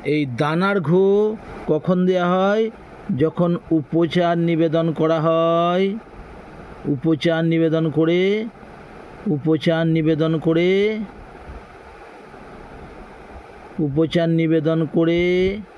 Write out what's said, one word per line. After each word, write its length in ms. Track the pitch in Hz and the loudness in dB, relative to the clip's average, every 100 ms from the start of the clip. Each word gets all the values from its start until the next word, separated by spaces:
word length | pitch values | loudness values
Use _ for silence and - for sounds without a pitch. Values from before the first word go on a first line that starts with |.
এই 220 | 143 151 143 | 0 0 0
দানার্ঘ্য 1080 | 117 147 160 196 202 147 180 190 202 214 214 - - - | 0 0 2 2 0 2 4 4 4 2 -2 -12 -12 -2
কখন 380 | 151 151 180 180 | 0 2 2 2
দেয়া 220 | 185 175 | 2 2
হয়? 440 | 185 190 208 226 - - - - 147 | 2 2 2 0 -4 -20 -20 -6 0
যখন 400 | 156 156 175 170 - | 0 2 0 0 0
উপচার 680 | 160 139 165 170 180 170 170 | 0 2 0 2 2 2 2
নিবেদন 560 | 170 165 165 160 165 | 2 2 2 2 0
করা 280 | 160 160 165 | 0 0 2
হয়, 760 | 160 165 165 170 170 180 196 220 - - - - - - - - 143 | 2 2 2 2 2 2 0 -4 -12 -20 -20 -20 -20 -20 -20 -10 -4
উপচার 600 | 143 160 160 170 165 165 | -2 0 0 0 0 2
নিবেদন 440 | 165 160 160 160 | 2 2 2 0
করে, 560 | 143 160 175 190 208 226 - - - - - - - - | 2 2 2 2 0 -4 -12 -20 -20 -20 -20 -20 -10 -4
উপচার 600 | 151 151 160 - 165 165 | -2 0 0 2 0 2
নিবেদন 520 | 160 156 156 160 160 | 2 2 0 0 0
করে, 600 | 165 160 175 190 208 220 208 - - - - - - - - - - - - - - - - - - - - - - - - - - - | 0 2 2 2 0 -2 -8 -14 -20 -20 -18 -18 -20 -20 -20 -20 -20 -20 -20 -20 -20 -20 -20 -18 -18 -18 -20 -20 -20 -20 -20 -20 -16 -4
উপচার 500 | 151 139 160 175 165 | -2 0 0 0 0
নিবেদন 580 | 165 165 160 151 165 160 | 0 2 2 2 0 0
করে 640 | - 165 170 180 180 185 208 190 | 0 0 2 0 0 0 -4 -12